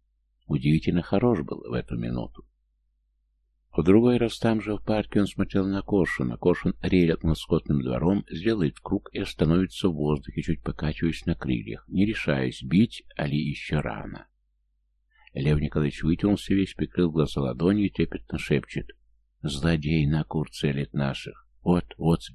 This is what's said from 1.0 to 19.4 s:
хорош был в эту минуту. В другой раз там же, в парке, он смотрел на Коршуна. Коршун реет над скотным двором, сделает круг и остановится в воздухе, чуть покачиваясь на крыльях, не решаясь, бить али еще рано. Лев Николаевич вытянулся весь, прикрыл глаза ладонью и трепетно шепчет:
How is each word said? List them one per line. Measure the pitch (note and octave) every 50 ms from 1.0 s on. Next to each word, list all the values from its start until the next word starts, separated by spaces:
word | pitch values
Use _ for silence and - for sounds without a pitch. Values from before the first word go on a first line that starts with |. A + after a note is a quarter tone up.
хорош | - - G2+ G2 A#2 B2 A#2 E2
был | C#2 - - - - -
в | A#1+
эту | A#1+ A#1 - A#1+ A#1
минуту. | A#1 A#1 B1 A#1+ A1 G#1 - - - _ _ _ _ _ _ _ _ _ _ _ _ _ _ _ _ _ _ _ _ _ _ _ _ _
В | - F2 D#2
другой | F2+ G2 A2+ A#2 B2 B2 A#2
раз | A#2 A2+ - -
там | - A#2 A2 A2
же, | - G#2+ G#2
в | G2 -
парке, | - G#2+ G#2+ G2+ - - G#2+
он | G2+ F#2
смотрел | - - G2 - - G2 F#2+
на | G2 G2 G2
Коршуна. | - - G2+ G2 E2 - - - C2 A#1+ A#1
Коршун | - - F2+ E2+ - - F2+ - -
реет | - F2 F#2+ F2+ F2 E2 D#2+ - -
над | E2 D2+ -
скотным | - - E2+ D#2 - - D2+ C#2
двором, | B1+ B1 B1 B1 D2+ F2 G2+ G2+ - -
сделает | - D#2+ F2 A2 A2+ G#2 E2 C#2+ - -
круг | - - F#2+ G2+ - - -
и | -
остановится | G2 - - - F2 D2+ - - F#2+ - - - - F#2+
в | E2
воздухе, | D2 D2 D2+ D2+ C#2 - - - D2+
чуть | D2 F2+ D#2 -
покачиваясь | - D#2 - - D#2+ D2+ D#2 - F2 E2 D#2 - -
на | E2+ E2
крыльях, | - - C2+ B1+ A1+ G#1 A1 A1 - - -
не | - F2+ G2+
решаясь, | G#2+ G#2+ - - - C#2+ C2+ C2 B1+ - - B1+
бить | C2 D#2 F#2+ A#2+ - - - - - -
али | - - C#2+ C#2 D2+
еще | D2+ D2 C#2+ - - - D#2+ D2
рано. | C#2 A#1 A1 G#1 - - - - - _ _ _ _ _ _ _ _ _ _ _ _ _ _ _ _ _ _ _ - - -
Лев | C2 C2+ D2 D2+ D2
Николаевич | D2+ D2 - D#2 D2+ C#2+ - - -
вытянулся | D2+ E2+ - - G2+ G2+ - - - G2
весь, | G2 F#2+ - -
прикрыл | - D#2 - - - F2+ E2
глаза | D2+ D#2+ D2 C#2+ - C#2+
ладонью | C#2 B1+ A#1+ B1+ D#2+ F#2 G2+ G#2 G2+
и | F#2
трепетно | - - E2 - - - - - - D#2
шепчет: | - - D2+ C#2 - - - - - - - _ _ _ _ _ _ _ _ _